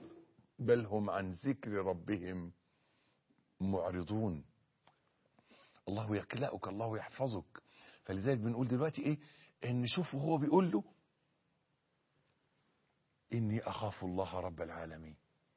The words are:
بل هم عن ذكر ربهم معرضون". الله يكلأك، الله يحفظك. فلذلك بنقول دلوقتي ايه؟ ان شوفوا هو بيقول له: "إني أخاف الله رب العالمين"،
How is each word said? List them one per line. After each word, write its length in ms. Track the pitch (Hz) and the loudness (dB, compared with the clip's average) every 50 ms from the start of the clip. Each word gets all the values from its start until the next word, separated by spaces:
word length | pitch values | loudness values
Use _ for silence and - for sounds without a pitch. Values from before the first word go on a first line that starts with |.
| - - - - - _ _ _ _ _ _ - | -2 -18 -20 -20 -20 _ _ _ _ _ _ -6
بل 280 | 127 113 120 120 113 | 0 2 2 2 2
هم 240 | 101 101 107 104 101 | -2 -2 -2 -2 0
عن 220 | 90 98 98 92 | -2 -2 -2 -4
ذكر 380 | 87 85 - 135 135 - - 113 | -6 -4 -4 -4 -4 -4 -4 -4
ربهم 800 | 104 98 92 95 92 85 85 107 104 90 90 90 92 90 87 87 87 _ _ _ _ _ _ _ _ _ _ _ _ _ _ _ _ _ _ _ _ - | -4 -2 0 -2 -2 -4 -4 -4 -4 -4 -4 -6 -6 -6 -8 -10 -12 _ _ _ _ _ _ _ _ _ _ _ _ _ _ _ _ _ _ _ _ -2
معرضون". 840 | 92 98 98 92 85 92 90 90 85 78 104 110 110 101 82 73 71 - _ _ _ _ _ _ _ - _ _ _ _ _ _ _ _ _ _ _ _ - - - - - - - - | 0 0 2 2 0 0 0 -2 -2 -2 0 0 0 0 -2 -4 -6 -12 _ _ _ _ _ _ _ -20 _ _ _ _ _ _ _ _ _ _ _ _ -20 -20 -20 -20 -20 -12 -6 -4
الله 280 | 101 107 113 107 104 | -2 -2 0 2 0
يكلأك، 520 | 98 87 - - 113 139 - - 95 - 95 | 0 0 -2 -2 -2 -2 -2 -2 -4 -6 -4
الله 300 | 98 104 113 113 110 107 | -4 -2 -2 -2 -2 -4
يحفظك. 640 | - - - - 135 127 110 92 - - - - _ _ - - - - - - - | -6 -8 -4 -2 -2 0 0 -2 -6 -8 -16 -20 _ _ -20 -20 -20 -20 -20 -16 -6
فلذلك 340 | - 95 98 98 135 135 117 | -4 -2 0 2 2 2 4
بنقول 300 | 104 117 117 117 131 117 | 2 0 2 2 2 2
دلوقتي 340 | 127 123 - - - - | 2 2 2 0 0 0
ايه؟ 160 | - 143 151 147 - - - - - - _ - - | 0 0 0 0 -4 -18 -20 -20 -20 -20 _ -6 -2
ان 220 | 120 123 123 123 | 0 2 2 2
شوفوا 340 | 117 - 185 170 - - 139 | 2 2 0 0 0 0 0
هو 180 | 143 160 165 143 | 2 2 4 4
بيقول 320 | 147 - 156 185 190 165 | 4 8 8 8 8 6
له: 140 | 208 208 - - - _ _ _ _ _ _ _ _ _ _ _ _ _ _ _ _ _ _ _ _ _ _ _ _ _ _ _ _ _ _ _ _ _ _ _ _ _ _ _ _ _ _ _ _ _ _ - | 4 2 0 -2 -14 _ _ _ _ _ _ _ _ _ _ _ _ _ _ _ _ _ _ _ _ _ _ _ _ _ _ _ _ _ _ _ _ _ _ _ _ _ _ _ _ _ _ _ _ _ _ -2
"إني 280 | 113 120 113 104 107 113 | 0 2 4 4 2 2
أخاف 440 | - - 95 - 110 101 - - 92 | 0 -2 -2 0 -2 -2 -2 -2 -4
الله 360 | 90 90 95 95 90 90 92 | -2 0 0 0 0 0 -2
رب 220 | 85 92 85 82 | -2 -2 -2 -4
العالمين"، 540 | 85 80 80 82 82 80 80 80 80 78 76 - _ _ _ _ _ _ _ | -6 -4 -4 -8 -8 -8 -10 -10 -12 -14 -16 -18 _ _ _ _ _ _ _